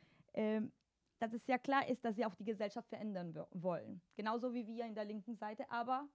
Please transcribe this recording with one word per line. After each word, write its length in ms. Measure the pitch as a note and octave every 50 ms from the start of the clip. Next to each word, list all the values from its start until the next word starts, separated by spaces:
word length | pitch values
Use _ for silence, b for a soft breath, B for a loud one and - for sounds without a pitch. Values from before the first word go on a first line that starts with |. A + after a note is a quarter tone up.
| b b b b b _ -
ähm, 380 | - A3 G#3+ G#3+ A3 G#3+ - - _ _ _ _ _ _ _ _ _
dass 120 | A#3 A3 A3+
es 140 | A#3 -
sehr 120 | - B3+ B3
klar 280 | - - C#4 C#4 - -
ist, 160 | B3 - -
dass 120 | A#3 G3+
sie 100 | G#3 A#3
auch 80 | A3 -
die 100 | - G3+
Gesellschaft 440 | A3 A3 G3 A3 G#3 - A#3+ A3 -
verändern 460 | A3+ - G#3 G#3+ G3+ F#3 F3 E3+ D#3
wo-, 120 | D#3 E3 - -
wollen. 480 | F#3 E3 F#3 E3+ D#3+ A2 A2 - F3+ - _ _
Genauso 360 | - G#3 G#3+ A3+ A#3+ A#3 B3+ A#3
wie 140 | B3 A3+
wir 200 | G#3 A3+ A3+ A#3
in 80 | A3+ G#3+
der 100 | A3 G#3
linken 320 | G#3 G#3+ G#3+ F#3 A#3+ A#3
Seite, 340 | - G#3+ G#3 G#3+ - - -
aber 380 | - A#3 A#3+ A#3+ B3+ C4 D4 C#4+